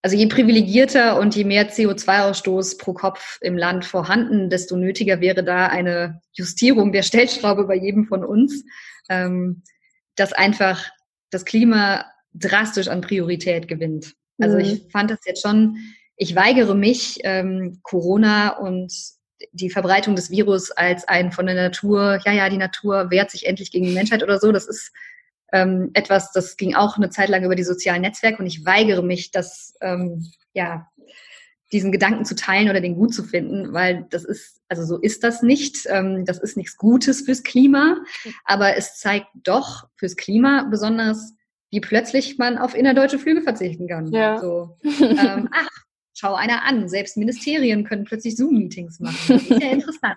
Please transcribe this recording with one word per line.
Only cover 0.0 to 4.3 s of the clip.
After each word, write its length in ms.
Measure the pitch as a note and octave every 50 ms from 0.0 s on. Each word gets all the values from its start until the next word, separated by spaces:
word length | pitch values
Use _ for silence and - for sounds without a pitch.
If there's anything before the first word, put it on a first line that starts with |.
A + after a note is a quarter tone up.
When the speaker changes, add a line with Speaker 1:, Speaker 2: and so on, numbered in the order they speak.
| -
Speaker 1:
also 140 | F#3 F#3+
je 100 | G#3 A3
privilegierter 920 | A3 - - B3 A3 A3+ A3 G#3+ F#3 G3 A#3+ C4 C4+ - C4+ A#3+ A#3 G#3 -
und 180 | G3+ G#3 G#3
je 80 | G#3 G#3
mehr 240 | G3+ G3 G#3 G#3 G#3
C 180 | - - A3
O 80 | G#3 G3
zwei 280 | G#3 - - F#3+ G3+ G3+
Ausstoß 560 | G3 G3 - - F#3+ F#3 F#3+ F#3 F#3 - -
pro 160 | - - F3+
Kopf 440 | F3+ - F#3+ F#3 - - - - - -
im 160 | F#3 F3+ F3
Land 260 | E3+ F3 F3+ F3+ F3+
vorhanden, 640 | - - F#3 E3 F3 F#3+ A3+ A#3+ A#3